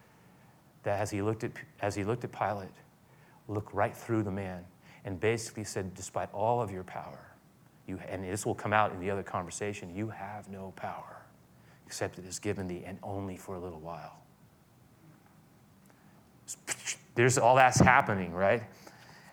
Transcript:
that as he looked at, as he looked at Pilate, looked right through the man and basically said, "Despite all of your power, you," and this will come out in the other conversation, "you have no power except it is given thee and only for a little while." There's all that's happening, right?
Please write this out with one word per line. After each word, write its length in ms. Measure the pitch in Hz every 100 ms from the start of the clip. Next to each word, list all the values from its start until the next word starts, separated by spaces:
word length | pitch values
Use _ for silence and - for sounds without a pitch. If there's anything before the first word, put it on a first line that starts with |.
| - - - - - - - -
that 160 | 107 101
as 100 | 104
he 120 | 104
looked 200 | 101 110
at, 80 | 120 - - -
as 160 | 104 101
he 80 |
looked 180 | 98 123
at 80 | -
Pilate, 380 | - 101 104 92 - - _ _ - - - -
looked 260 | 104 104
right 220 | 95 110 -
through 260 | - 113
the 80 | 98
man 340 | 95 95 90 90 - - -
and 140 | 107 92
basically 460 | 107 113 113 -
said, 300 | 104 110 95
"Despite 380 | 90 90 98 92
all 300 | 98 110 120
of 80 | 110
your 140 | 92
power, 360 | 92 - 76 69 - - - - - - -
you," 120 | 92 82
and 160 | 92
this 220 | 95 104 127
will 80 |
come 180 | 98 110
out 200 | 107 104
in 80 | 92
the 100 | 95
other 120 | 98
conversation, 720 | 92 101 85 - 104 101 92
"you 140 | 90 110
have 400 | 107 98 104 98
no 240 | 98 95 -
power 460 | 98 85 - - - - - - - - -
except 320 | - 98 -
it 60 |
is 140 | 92 90
given 280 | 104 101 92
thee 160 | 87 87
and 120 | 95
only 340 | 110 98 98 92
for 200 | - 92
a 20 |
little 220 | 90 80
while." 360 | 82 82 101 - - - - - - - - - - - - - - - - - - - - - - - - - - - - - -
There's 240 | - 123 123
all 180 | 113 131
that's 240 | 127 -
happening, 520 | 131 127 139 101 87
right? 300 | 85 98 117 113 - - - - - -